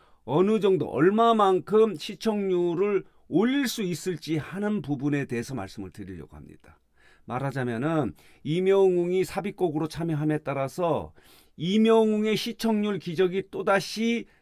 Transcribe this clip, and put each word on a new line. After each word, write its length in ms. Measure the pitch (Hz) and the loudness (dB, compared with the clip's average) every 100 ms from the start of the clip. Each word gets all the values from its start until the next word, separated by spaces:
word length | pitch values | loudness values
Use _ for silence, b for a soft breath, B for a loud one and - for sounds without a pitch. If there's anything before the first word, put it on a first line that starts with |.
| b b | b b
어느 380 | - 147 196 220 | -2 0 2 2
정도, 260 | 196 185 90 | 2 2 0
얼마만큼 1080 | 127 170 214 233 226 196 185 - 214 220 156 | 2 4 6 4 4 4 2 2 4 4 0
시청률을 1040 | - - 220 208 196 180 175 170 208 190 b b - | -10 -6 -4 -2 0 0 0 0 0 0 b b -2
올릴 400 | 165 233 277 247 | 2 2 2 -2
수 160 | - | -2
있을지 540 | 185 160 185 165 147 156 | -4 -4 -6 -6 -4 -6
하는 440 | 135 185 208 208 | -6 -6 -4 -2
부분에 440 | 131 143 143 143 | -4 -4 -2 -2
대해서 320 | 131 117 120 127 | -2 -6 -6 -8
말씀을 340 | 95 - 95 | -10 -12 -14
드리려고 460 | 101 92 90 69 76 | -14 -14 -14 -16 -20
합니다. 420 | 69 - - _ _ b b b | -20 -20 -20 _ _ b b b
말하자면은 880 | - 123 139 135 123 117 147 160 113 - b b | -10 -6 -4 -4 -4 -2 -2 0 -2 -6 b b
이명웅이 800 | - 170 185 196 190 180 175 185 | -4 0 4 6 6 4 2 0
삽입곡으로 640 | 175 196 190 - 180 151 156 | 0 -4 -6 -2 -2 0 -4
참여함에 500 | 143 165 151 151 151 | -4 -4 0 0 0
따라서 760 | 135 139 135 - 175 127 80 b b b b - | -2 -4 -4 -2 0 0 -4 b b b b -8
이명웅의 760 | 165 214 220 226 220 214 214 208 | 0 4 6 6 4 2 0 -2
시청률 640 | 233 220 226 214 208 190 | -4 -4 -2 0 -2 -4
기적이 500 | - 165 185 190 190 | -4 -2 0 -2 -6
또다시 760 | - 185 196 190 214 226 233 - b | -4 0 0 0 -4 -2 -2 -6 b